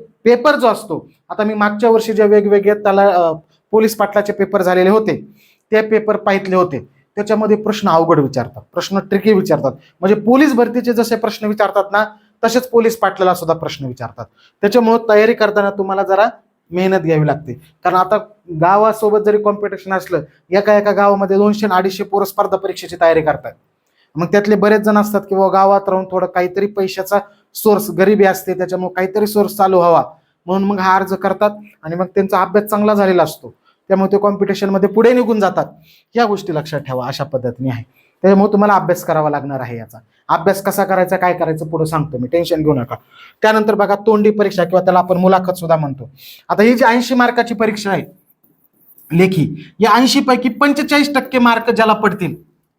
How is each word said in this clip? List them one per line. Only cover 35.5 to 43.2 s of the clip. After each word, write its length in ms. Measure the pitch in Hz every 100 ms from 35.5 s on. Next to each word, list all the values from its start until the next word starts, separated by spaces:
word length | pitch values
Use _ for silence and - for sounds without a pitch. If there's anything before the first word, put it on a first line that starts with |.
| - 143 - _ _ _ 233
या 100 | 226
गोष्टी 300 | 196 160 151
लक्षात 240 | 151 147
ठेवा, 280 | - 127 127
अशा 160 | 135
पद्धतीने 460 | 143 131 120 120 131
आहे. 140 | 113 - _ _ _
त्याच्यामुळे 280 | 185 196 214
तुम्हाला 220 | 202 208
अभ्यास 300 | 196 160 170
करावा 260 | - 156 151
लागणार 300 | 147 139 135
आहे. 180 | 120 117
याचा 200 | 110 110 _ _ -
अभ्यास 320 | 165 170 196
कसा 220 | 202 196
करायचा, 340 | 185 190 180 185
काय 160 | 180
करायचं, 340 | 175 160 160 156
पुढे 180 | 160 156
सांगतो 320 | 160 - 123
मी, 100 | 127
टेन्शन 340 | 170 165 160
घेऊ 120 | 151
नका. 220 | 135 117 110 _ -